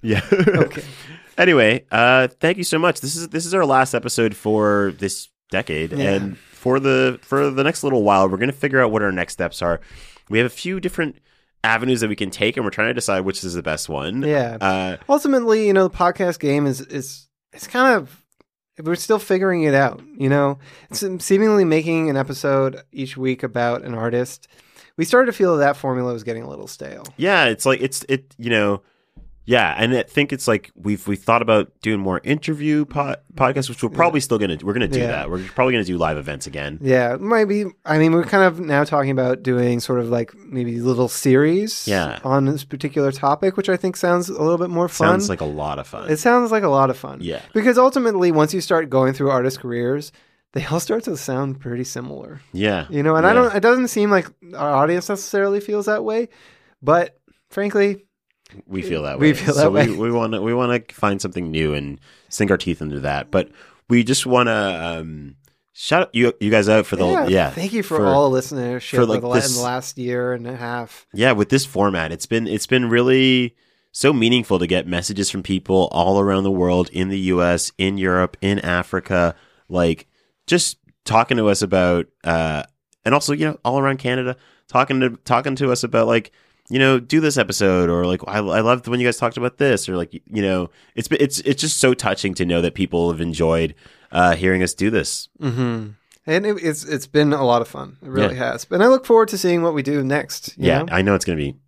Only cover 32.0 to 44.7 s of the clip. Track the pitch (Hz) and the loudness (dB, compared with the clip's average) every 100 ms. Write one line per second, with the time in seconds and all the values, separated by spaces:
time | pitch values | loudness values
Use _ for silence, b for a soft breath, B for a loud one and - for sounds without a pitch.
32 | 95 92 - 151 160 151 151 151 147 147 | -2 -4 -2 -4 -2 -4 -2 0 -2 -4
33 | 143 - _ - 131 135 131 120 117 - | -4 -6 _ -2 0 0 -6 -6 -6 0
34 | 170 156 - 113 101 78 87 104 104 131 | 0 2 0 0 0 -2 -4 -2 -2 -2
35 | 120 73 73 90 92 - 131 120 92 87 | -2 -4 -6 -8 -8 0 0 2 -2 -2
36 | 80 78 69 73 - 71 71 78 135 127 | 0 -2 -6 -10 -10 -10 -10 -6 0 2
37 | 120 131 196 226 208 208 202 - - 156 | 2 -2 -2 0 0 -2 -4 -10 -2 2
38 | 160 165 165 202 185 165 175 143 147 151 | 4 2 2 4 4 2 -2 0 2 0
39 | 139 131 127 131 131 123 123 120 - 123 | 0 0 0 -2 0 0 2 0 -2 -2
40 | 117 120 117 - 196 135 120 117 120 123 | 0 -2 -4 -10 -10 -6 -6 -2 -2 0
41 | 123 - 139 131 151 175 214 - - 98 | 0 0 4 4 4 2 -2 -6 -2 -2
42 | 78 - 131 139 135 147 139 139 151 - | -2 -6 -2 0 0 -2 -8 -8 -6 -2
43 | 139 135 156 147 196 185 196 185 190 180 | -2 0 -2 0 0 -2 -2 -2 -2 -2
44 | 180 175 175 190 156 170 180 | 0 0 -2 -2 0 0 -2